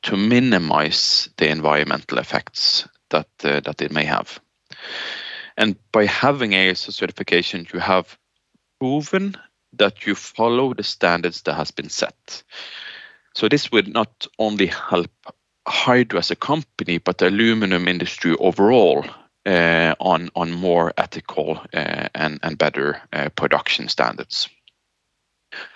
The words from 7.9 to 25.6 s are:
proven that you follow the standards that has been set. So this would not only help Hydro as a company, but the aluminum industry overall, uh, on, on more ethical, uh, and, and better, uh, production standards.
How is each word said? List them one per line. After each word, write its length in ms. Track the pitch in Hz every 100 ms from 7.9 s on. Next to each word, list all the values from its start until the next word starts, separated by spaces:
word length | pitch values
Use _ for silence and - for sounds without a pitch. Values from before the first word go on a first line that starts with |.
| 92 - - _ _ _ _ _ -
proven 580 | 131 147 143 190 196 190 - _ _ -
that 280 | 101 - 104
you 80 |
follow 600 | 98 - - 117 120 135
the 100 | 107
standards 580 | - - 87 85 85 -
that 120 | 78 78
has 160 | 73
been 180 | - -
set. 540 | - - _ - - _ - - - - - - _ _
So 140 | - 107
this 240 | 143 -
would 160 | 113 95
not 400 | 117 107 - - -
only 300 | 110 104 90
help 440 | - - 87 85 _ - - _ _ -
Hydro 540 | - 131 123 117 107
as 100 | -
a 60 | 85
company, 600 | - 156 - - - 85
but 200 | 90 -
the 120 | 90
aluminum 580 | 101 113 110 98 87 90
industry 480 | 87 90 - 165 -
overall, 680 | 92 - 104 123 90 69 - - _ _ 101
uh, 500 | 87 82 82 82 -
on, 300 | 92 82 85 90
on 160 | 85
more 420 | 87 92 85 85 -
ethical, 640 | - 78 - - 78 78 -
uh, 340 | 80 - 78 -
and, 260 | - 78 73
and 140 | 80 73
better, 440 | 76 73 71 - -
uh, 160 | 76 71
production 580 | - 76 76 - - -
standards. 640 | - 60 - - - - _ _ _ _ _ _ _ _ _ _ -